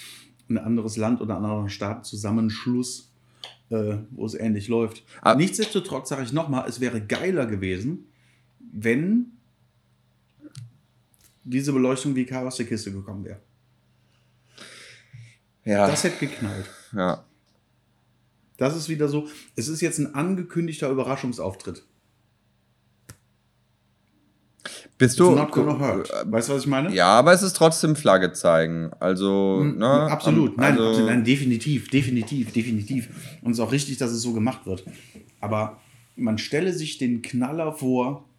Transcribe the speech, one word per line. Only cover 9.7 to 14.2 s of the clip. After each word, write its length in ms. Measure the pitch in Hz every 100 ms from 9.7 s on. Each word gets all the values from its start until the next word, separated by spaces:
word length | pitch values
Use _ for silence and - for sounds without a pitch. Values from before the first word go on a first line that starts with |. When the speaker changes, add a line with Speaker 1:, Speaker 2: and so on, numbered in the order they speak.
| _ _ _ _ _ _ _ 302 - - _ _ _ _ _ _ _
Speaker 1:
diese 300 | - 127 139
Beleuchtung 420 | 135 127 131 147 131
wie 100 | 127
K 220 | 131 127
aus 80 | 127
der 100 | 110
Kiste 280 | 110 101
gekommen 320 | 98 98 101 90
wäre. 140 | 95 _ _ _ _ _ _ _ _